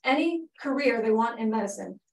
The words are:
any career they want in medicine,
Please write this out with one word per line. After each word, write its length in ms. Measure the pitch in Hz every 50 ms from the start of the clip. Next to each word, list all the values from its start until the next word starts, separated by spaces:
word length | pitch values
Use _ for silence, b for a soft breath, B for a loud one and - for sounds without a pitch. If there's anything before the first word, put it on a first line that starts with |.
| -
any 380 | 262 277 311 330 339 339 330 330 - _ -
career 420 | - 285 262 277 277 247 240 226
they 100 | 220 220
want 280 | 220 220 226 233 233 226
in 100 | 220 214
medicine, 500 | 214 214 202 196 - 202 190 185 190 - _ _